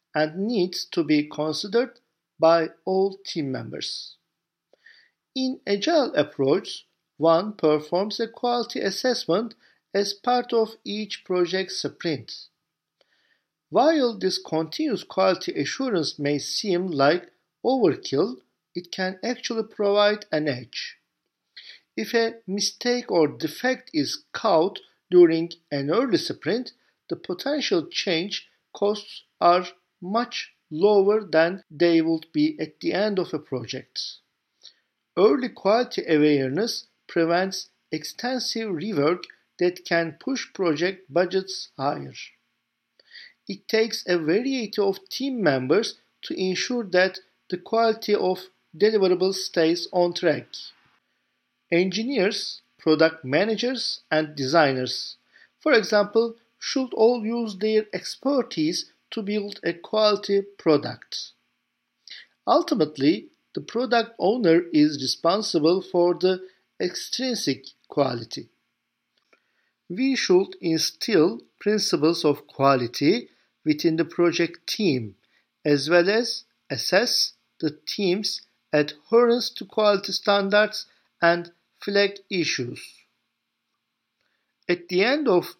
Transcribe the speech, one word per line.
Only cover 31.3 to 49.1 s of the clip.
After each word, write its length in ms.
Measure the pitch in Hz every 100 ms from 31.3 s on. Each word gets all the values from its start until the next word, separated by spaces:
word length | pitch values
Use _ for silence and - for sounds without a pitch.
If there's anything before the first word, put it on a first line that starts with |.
| 160 170 190 -
they 320 | 151 170 165
would 240 | 160 160 -
be 280 | 151 156 151
at 200 | 151 -
the 120 | 165
end 260 | 180 214 190
of 140 | 165
a 60 | 156
project. 800 | - 127 117 131 - - - - _ _ _ _ - _ _ _ _ 175
Early 320 | 220 277 240
quality 560 | - 190 233 247 - -
awareness 840 | 151 151 143 131 156 226 - - _ -
prevents 640 | 175 165 170 190 190 - _ -
extensive 800 | 156 - - 247 254 - 226 220
rework 540 | 160 208 160 147 175 - - _ -
that 280 | 180 180 -
can 320 | 170 165 151
push 320 | 254 262 -
project 580 | - 165 147 180 190 -
budgets 600 | 160 185 190 190 - - -
higher. 340 | 139 147 135 117 - _ _ _ _ _ _ _ _ - - _ -
It 200 | 196 -
takes 360 | 220 226 - -
a 120 | 175
variety 640 | 156 202 262 262 214 -
of 260 | 196 190 -
team 320 | - 277 247
members 560 | 165 135 127 190 - - _ _
to 100 | -
ensure 500 | - 185 175 - 247
that 360 | 196 180 185 - _ _ -
the 80 | 180
quality 580 | - 226 226 220 -
of 340 | 208 185 180 - _ _ 160
deliverables 600 | 214 214 185